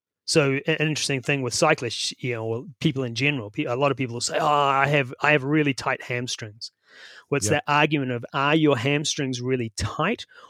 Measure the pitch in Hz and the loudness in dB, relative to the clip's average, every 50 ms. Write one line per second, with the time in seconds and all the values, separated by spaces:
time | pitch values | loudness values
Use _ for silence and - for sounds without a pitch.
0 | _ _ _ _ _ - - 160 143 139 135 139 - - 160 - 151 156 151 - | _ _ _ _ _ 0 2 4 4 4 2 0 0 0 0 0 0 0 0 -2
1 | - - 139 131 123 - 143 139 131 120 - - 170 151 160 - 131 117 - - | -2 -2 -2 -2 0 -2 -2 -2 -2 -2 0 2 4 4 4 2 0 -6 -6 -6
2 | - - - - - 127 120 113 113 113 113 117 139 196 127 - - 165 127 135 | -6 -6 -8 -6 -6 -6 -6 -4 -4 -4 -4 -6 -6 -10 -6 -2 0 0 0 0
3 | 131 120 117 110 135 147 147 131 107 101 104 - 151 139 120 123 143 143 135 127 | -4 -6 -4 -2 -2 -2 -2 -2 -6 -8 -6 -6 -4 -4 -2 0 0 0 0 0
4 | 131 117 117 120 - - - - 160 151 147 147 143 139 135 135 139 143 151 147 | -4 -6 -6 -6 -4 -4 -2 0 0 2 2 4 4 4 4 4 4 4 2 2
5 | 135 123 143 - - 143 151 147 127 135 151 156 151 143 131 - - 135 131 - | 0 -2 -4 -2 2 4 4 4 2 2 2 2 2 2 0 -2 -2 -4 -4 -4
6 | - - 123 123 123 120 - - 117 107 104 113 - - _ _ _ _ - - | -4 -6 -6 -6 -4 -6 -8 -8 -10 -12 -14 -14 -18 -18 _ _ _ _ -20 -20
7 | - - - - - - 143 139 98 104 151 147 - - 147 147 151 156 151 147 | -20 -20 -20 -18 -8 -4 -2 0 0 2 0 0 2 2 4 4 4 4 2 0
8 | 135 127 123 120 120 - - 143 135 143 151 160 156 147 139 113 110 139 143 147 | -2 -2 -4 -6 -6 -6 -2 0 2 2 4 4 6 4 4 4 2 0 0 0
9 | 160 - - - 143 131 131 120 123 127 131 127 117 113 - - - 110 - - | 0 -2 -4 -4 -4 -4 -4 -4 -2 -2 -2 -2 -2 -4 -6 -6 -6 -4 -2 -2
10 | 156 190 240 - - - - - - - | -2 -2 -2 -4 -8 -16 -20 -20 -20 -20